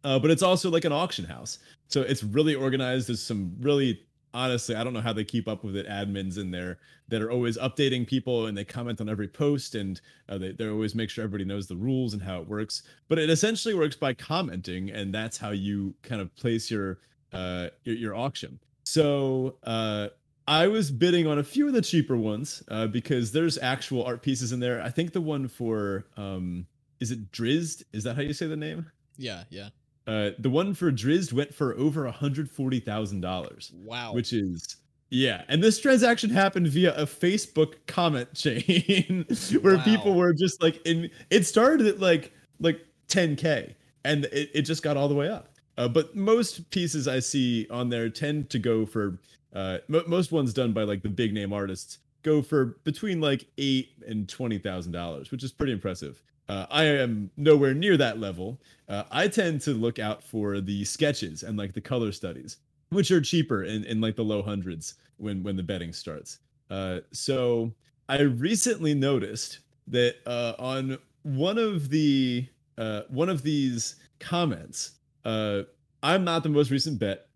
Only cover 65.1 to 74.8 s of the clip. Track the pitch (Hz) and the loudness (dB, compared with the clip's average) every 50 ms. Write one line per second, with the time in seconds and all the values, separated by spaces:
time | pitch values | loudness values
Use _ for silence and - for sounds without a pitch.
65.1 | _ _ 104 107 101 95 90 101 98 95 90 80 101 90 85 85 82 - - - | _ _ -8 -6 -6 -4 -4 -4 -4 -4 -4 -4 -4 -6 -6 -8 -10 -12 -12 -12
66.1 | 78 73 - - - _ _ _ _ _ _ _ 95 98 95 92 92 90 - _ | -12 -12 -14 -16 -20 _ _ _ _ _ _ _ -8 -6 -4 -4 -6 -6 -8 _
67.1 | - - - 139 135 131 123 123 120 117 113 117 113 _ _ _ _ _ _ - | -12 -8 -4 -2 0 0 2 2 2 0 0 -4 -6 _ _ _ _ _ _ -2
68.1 | 135 139 147 143 120 117 135 185 226 208 - 247 220 185 165 151 147 139 135 139 | 2 4 4 4 4 2 0 0 0 2 2 0 0 0 0 0 2 2 2 2
69.1 | 139 123 95 101 107 120 - - - - _ _ _ _ _ - - 123 120 120 | 2 2 0 -4 -6 -8 -8 -10 -12 -18 _ _ _ _ _ -2 2 2 2 2
70.1 | 120 - _ 120 123 120 120 117 113 - 127 127 131 135 131 131 131 - _ _ | 0 -2 _ -6 -4 -2 -2 -4 -4 -6 -6 -4 -4 -4 -4 -4 -6 -8 _ _
71.1 | _ _ _ 147 135 131 156 185 214 233 226 214 202 165 143 131 143 156 156 147 | _ _ _ -4 -2 0 0 2 2 2 0 0 0 -2 -2 0 2 4 4 4
72.1 | 139 135 131 127 123 123 127 - _ _ _ _ _ - 113 110 107 104 - - | 4 4 4 2 0 -2 -4 -6 _ _ _ _ _ -6 -4 -4 -4 -6 -6 -6
73.1 | 127 127 165 185 185 143 127 156 151 147 135 131 120 117 107 - - _ - _ | -2 0 0 0 0 0 0 2 2 2 2 2 0 -2 -4 -6 -8 _ -20 _
74.1 | _ _ - - 175 175 175 147 104 80 78 - - - | _ _ -6 -2 0 0 2 0 0 -4 -8 -12 -10 -10